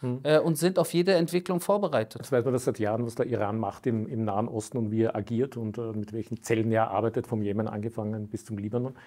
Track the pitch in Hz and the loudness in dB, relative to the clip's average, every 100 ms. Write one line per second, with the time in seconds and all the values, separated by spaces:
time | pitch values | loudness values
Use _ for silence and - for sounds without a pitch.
0 | 127 127 143 156 160 156 165 185 160 170 | -4 -2 4 4 4 2 2 2 2 2
1 | 175 180 165 175 180 180 - 208 196 135 | 4 4 4 0 0 -2 2 2 2 2
2 | 110 - - 127 117 123 131 110 104 113 | 0 -6 0 2 4 2 0 0 0 0
3 | 120 113 123 117 101 110 101 - 131 113 | -2 -2 0 0 0 0 -2 -2 -2 0
4 | 107 117 110 101 117 113 - 127 110 110 | -2 -2 0 0 0 -4 -4 -4 0 2
5 | 113 107 104 113 135 120 110 104 113 110 | 2 0 -2 -2 -2 -2 -6 -6 -6 -6
6 | 104 110 107 110 - 113 113 110 110 98 | -6 -8 -6 -8 0 0 2 2 2 2
7 | 113 120 - 113 101 101 110 107 113 113 | 0 0 -2 -2 -2 -2 -2 -4 -6 -6
8 | 104 110 104 104 - 104 104 120 127 127 | -6 -6 -8 -10 -8 -8 -4 -4 -4 -8